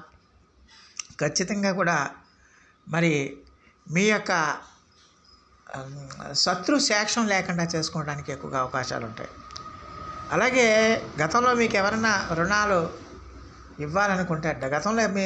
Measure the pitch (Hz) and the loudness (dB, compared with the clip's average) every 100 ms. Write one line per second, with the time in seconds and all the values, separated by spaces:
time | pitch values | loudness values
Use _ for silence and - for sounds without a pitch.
0 | - - _ _ _ _ _ - - - | -8 -20 _ _ _ _ _ -20 -20 -16
1 | - - - - 185 208 196 185 170 160 | -14 -4 -2 -2 -2 -2 0 2 2 2
2 | 143 - - _ _ _ _ _ - 160 | -2 -6 -20 _ _ _ _ _ -4 2
3 | 170 147 139 - - _ _ _ - 156 | 2 2 0 -8 -20 _ _ _ -2 2
4 | 208 208 208 180 151 - - - _ _ | 4 4 2 2 2 -2 -8 -20 _ _
5 | _ _ _ _ _ _ - - 135 143 | _ _ _ _ _ _ -16 -14 -12 -14
6 | 139 - 147 139 - 185 - 285 - 208 | -14 -14 -6 0 2 2 2 2 4 2
7 | 214 - 214 196 185 175 170 165 156 165 | 2 0 2 2 0 0 0 -2 -4 -4
8 | 147 147 143 135 151 139 127 135 123 127 | -6 -6 -8 -10 -6 -4 -2 -2 -4 -4
9 | 117 - - - - - - - - - | -6 -10 -14 -14 -16 -16 -16 -16 -16 -14
10 | - - - 156 233 254 226 220 220 226 | -12 -12 -4 0 2 4 6 6 6 2
11 | - - 156 233 247 240 226 208 196 220 | -2 -2 2 4 4 4 4 2 2 2
12 | 220 202 190 165 170 208 208 185 165 - | 2 0 0 0 2 2 4 2 0 -4
13 | - - - - - - - - 147 175 | -16 -18 -18 -18 -20 -20 -16 -10 -2 2
14 | 202 185 180 156 160 143 135 147 202 226 | 2 2 0 -2 -2 -2 -2 0 0 2
15 | 214 196 | 2 0